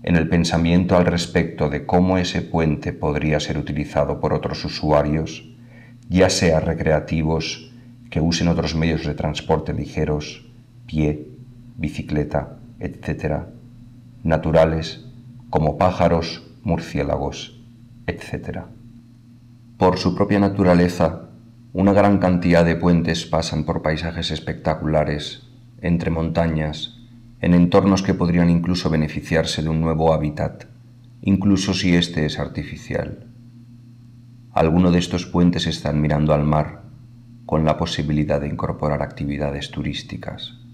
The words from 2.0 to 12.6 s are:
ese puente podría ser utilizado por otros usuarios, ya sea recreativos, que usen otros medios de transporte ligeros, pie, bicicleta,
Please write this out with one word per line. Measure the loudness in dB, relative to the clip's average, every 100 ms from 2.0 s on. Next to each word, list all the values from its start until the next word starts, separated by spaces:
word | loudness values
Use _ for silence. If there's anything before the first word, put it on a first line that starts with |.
| 4 2
ese | 0 -4
puente | -4 0 0 0 -4
podría | -4 -4 -2 0 -2
ser | -2 -6
utilizado | -4 -6 -4 -2 -2 -2
por | -2
otros | -2 -4 -8
usuarios, | -8 -6 2 2 2 -2 -4 -10 -16 -20 -20 -20 -20 -20 -2
ya | 4 4
sea | 4 2 2
recreativos, | 0 -2 0 0 0 -2 0 0 -2 -10 -16 -20 -20 -20 -8
que | -2
usen | 0 2 0
otros | 0 -2
medios | 0 0 0
de | -4
transporte | -4 -4 -6 0 0 0
ligeros, | -6 -6 -4 -2 -2 -6 -16 -20 -20 -20 -20 -8
pie, | -2 -2 -2 -10 -18 -20 -20 -20 -8
bicicleta, | -8 -6 -4 -4 -2 -4 -6 -14